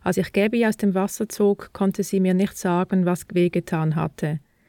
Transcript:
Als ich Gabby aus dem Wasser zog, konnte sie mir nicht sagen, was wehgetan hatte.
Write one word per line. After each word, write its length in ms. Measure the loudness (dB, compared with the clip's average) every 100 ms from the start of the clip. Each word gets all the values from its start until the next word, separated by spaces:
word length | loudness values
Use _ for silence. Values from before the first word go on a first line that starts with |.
Als 140 | -2 -2
ich 160 | 0
Gabby 340 | 0 0 2 0
aus 100 | 2
dem 180 | 0
Wasser 340 | 0 -2 -4 -6
zog, 440 | 0 2 2 -4
konnte 300 | -2 -2 0
sie 180 | -2 0
mir 140 | 2
nicht 220 | 2 0 -2
sagen, 480 | -2 0 0 0
was 220 | 2 0 -2
wehgetan 640 | 0 2 0 -2 -2 0
hatte. 460 | 0 -2 -2 -4 -4 _ _